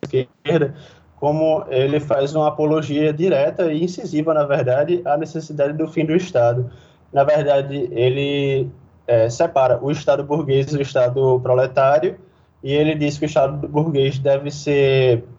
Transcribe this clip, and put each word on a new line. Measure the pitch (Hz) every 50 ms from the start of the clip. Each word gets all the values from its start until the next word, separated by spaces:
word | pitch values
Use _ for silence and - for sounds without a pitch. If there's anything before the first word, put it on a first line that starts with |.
esquerda, | - 143 - 131 127 - _ _ - 147 170 156 147 139 - - - - - - _ _ _ - 139
como | 147 151 156 160 160 156 151 - -
ele | 135 131 135 139 147 151
faz | 143 - - 139 139 139 156
uma | 156 151 151
apologia | 147 151 151 151 156 156 147 131 143 147 151 156 151
direta | 147 170 190 165 135 143 - - - 180 160
e | 151 151
incisiva, | 175 175 185 - 240 - - 151 156 165 160
na | 151 147
verdade, | 143 139 135 131 127 123 139 147 156 175 175 175
à | 165 143
necessidade | 151 156 151 - 160 156 - 151 147 139 143
do | 151 156 160 160
fim | - 165 160
do | 156 156
Estado. | 175 180 - - 123 117 120 120 127 123 - - - - - _ _ _ _ -
Na | 143 139
verdade, | 147 151 156 147 143 143 139 139 139 139 143 127 117 117
ele, | 113 127 127 127 139 139 143 143 143 139 139 135 131 127 - - - - - _ _ _ -
é, | 120 113 113 117
separa | 117 - 170 165 - 139 131 127 123 113
o | 120 139
Estado | 151 151 - - 139 139
burguês | 143 143 147 160 151 135 135 139 135
do | 143 151 139
Estado | 139 135 - 135 123 123 127 135 135 131 127 127
proletário, | 123 127 127 127 131 127 - 143 135 135 143 156 160 196 - - - - _ _ _ _ _ _
e | - 135 139
ele | 147 151 156 156
diz | 151 147 147 147 -
que | 160
o | 147
Estado | - 156 135 139 151 143 143 -
burguês | 147 147 156 165 147 139 135 135 135 135
deve | 135 143 139 139 143 143
ser | 143 - - 147 143 143 139 135 135 135 131 127 120 117 - - -